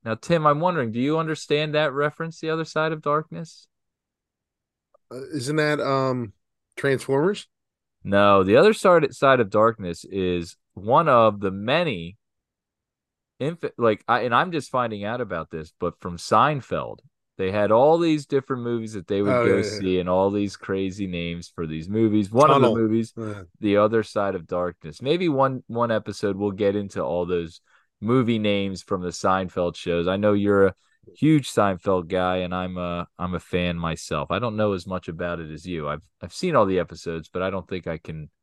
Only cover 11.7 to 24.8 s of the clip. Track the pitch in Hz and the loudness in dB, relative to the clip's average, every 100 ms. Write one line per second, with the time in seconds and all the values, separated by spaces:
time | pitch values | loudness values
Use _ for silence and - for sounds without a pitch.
11.7 | 156 170 95 85 101 _ _ _ _ _ | 0 0 -4 -10 -16 _ _ _ _ _
12.7 | _ _ _ _ _ _ - 135 170 147 | _ _ _ _ _ _ -8 -6 -6 -8
13.7 | - 117 107 - 120 120 120 175 165 - | 0 2 2 0 0 2 0 0 -4 -4
14.7 | 131 120 104 101 123 110 87 80 82 78 | -4 -4 -6 -6 -6 -6 -8 -8 -10 -12
15.7 | - 87 - 92 87 - 110 135 147 - | -6 -6 -6 -10 -10 0 2 4 0 -6
16.7 | 80 60 52 _ _ _ - 95 104 101 | -6 -6 -12 _ _ _ -6 -2 0 4
17.7 | 110 143 165 170 151 139 139 - 131 120 | 6 6 4 2 0 0 -2 -2 -6 -4
18.7 | 120 110 107 82 101 101 123 117 104 107 | -4 -6 -8 -2 0 2 2 4 2 0
19.7 | 104 95 92 87 92 98 104 101 - - | -4 0 0 2 2 2 2 -2 -6 -6
20.7 | 98 98 95 98 87 85 85 - - 82 | -4 -4 -6 -6 -6 -6 -8 -12 -10 -8
21.7 | 78 82 107 113 107 98 113 151 139 120 | -6 -4 2 2 2 2 4 4 6 4
22.7 | 117 110 113 110 - 110 104 87 - 104 | 2 0 0 -4 -8 -10 -12 -16 -6 0
23.7 | 101 107 113 104 107 101 95 82 90 90 | 2 4 2 -2 -2 -2 -4 -6 -4 -4
24.7 | 87 | -8